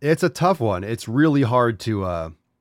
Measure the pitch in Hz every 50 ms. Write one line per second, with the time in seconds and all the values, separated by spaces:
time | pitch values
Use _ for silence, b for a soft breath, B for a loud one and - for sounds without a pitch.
0 | - 147 160 - - 170 - - 165 185 196 - 117 110 95 90 98 104 117 110
1 | - - 113 135 151 160 143 143 135 110 123 123 120 117 110 92 - 113 110 101
2 | 95 92 87 85 80 82 85 _ _ _ _ _